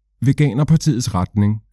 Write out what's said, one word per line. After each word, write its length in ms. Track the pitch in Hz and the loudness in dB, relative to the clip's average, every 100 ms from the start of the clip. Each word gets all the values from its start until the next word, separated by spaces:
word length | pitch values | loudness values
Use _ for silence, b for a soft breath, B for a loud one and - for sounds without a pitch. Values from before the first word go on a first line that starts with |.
| _ _ | _ _
Veganerpartiets 920 | 127 139 147 113 151 160 - 120 123 | -2 0 0 0 2 2 2 -2 -2
retning 480 | 90 90 107 104 107 - | -4 -2 0 0 -2 -8